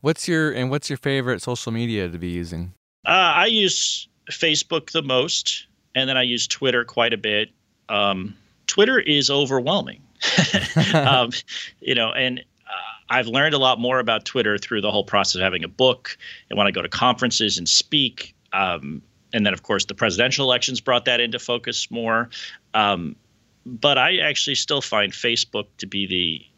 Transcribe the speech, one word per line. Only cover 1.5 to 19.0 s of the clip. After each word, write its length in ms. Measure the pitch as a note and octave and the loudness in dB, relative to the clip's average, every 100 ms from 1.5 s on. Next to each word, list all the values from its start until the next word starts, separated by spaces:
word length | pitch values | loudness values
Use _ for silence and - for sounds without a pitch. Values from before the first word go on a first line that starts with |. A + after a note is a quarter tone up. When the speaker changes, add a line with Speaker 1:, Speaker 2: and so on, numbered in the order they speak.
| B2 - | -6 -4
Speaker 1:
media 360 | A2+ A#2+ G#2+ F2+ | -2 -2 -2 -2
to 100 | E2+ | -4
be 100 | F2 | -4
using? 420 | F2 E2+ E2+ F2+ - _ _ - | -4 -6 -6 -8 -12 _ _ 0
Speaker 2:
Uh, 40 | F3 F3 | 2 4
I 120 | D#3+ G3+ | 4 2
use 600 | A3 F#3+ - - - - _ - | 2 2 0 -2 -4 -10 _ -16
Facebook 640 | - E3 D3 - D#3+ D#3 | -2 0 0 -2 -4 -2
the 100 | E3 | -4
most, 640 | C#3+ B2+ D3+ - - - - _ _ B2+ | 0 0 0 -2 -2 -6 -10 _ _ -2
and 120 | C3 | 0
then 80 | C3 | 0
I 60 | |
use 240 | B2 A#2+ - | 0 -2 -4
Twitter 380 | - C3+ A#2+ | 0 2 2
quite 280 | A#2 - A#2 | 0 0 2
a 60 | A2+ | 2
bit. 320 | G#2+ G#2 A2+ _ _ _ - | 0 0 -2 _ _ _ -4
Um, 480 | G#2 G2+ F#2+ G2 - _ _ - | 0 2 0 -4 -12 _ _ -4
Twitter 320 | - A3 C4 | 2 4 4
is 300 | - D3 C3+ | 2 2 2
overwhelming. 680 | C#3 C#3 C3+ B2+ F#3 B1 - _ _ | 0 0 0 0 -2 -4 -12 _ _
<laughs> 180 | - - D3+ G3 - D#3+ - | 0 2 2 0 0 0 2
Um, 360 | D#3+ C3+ C3+ A#2+ - - - - _ | 4 4 4 2 -4 -10 -12 -12 _
you 140 | - | -2
know, 180 | B2 A2+ | 0 0
and, 260 | - B2+ B2 | 0 -2 -4
uh, 340 | - _ - F#2+ G#2 A2 - | -12 _ -12 -12 -12 -16 -2
I've 160 | B2 A#2 | -2 0
learned 280 | B2 D3+ | 0 2
a 40 | D3 | 4
lot 200 | C3 A#2 | 4 4
more 180 | B2 B2+ | 2 0
about 260 | A#2 A2 | 2 -2
Twitter 320 | - C3 G#2+ G#2 | -2 0 0 0
through 220 | - A2 | -2 -2
the 100 | G2+ | 0
whole 140 | G#2 | 0
process 320 | F#2+ G#2 F#2 F#2 | 2 2 2 0
of 40 | |
having 220 | F#2 F2+ | 0 -2
a 40 | E2 | -6
book 480 | - B2+ A#2+ - - - - _ | 2 4 4 -6 -14 -16 -18 _
and 80 | G2+ | 0
when 100 | G2+ | 2
I 40 | |
go 100 | F#2+ | 0
to 60 | E2+ | -6
conferences 680 | - B2 A#2 B2 - A2 F#2 | 0 2 2 0 0 0 0
and 100 | E2+ | 2
speak. 680 | - - D3+ C3 - - _ _ | 0 2 0 0 -4 -14 _ _
Um, 500 | F#2+ F#2 F2 C#2 D#2 | -2 0 -2 -6 -12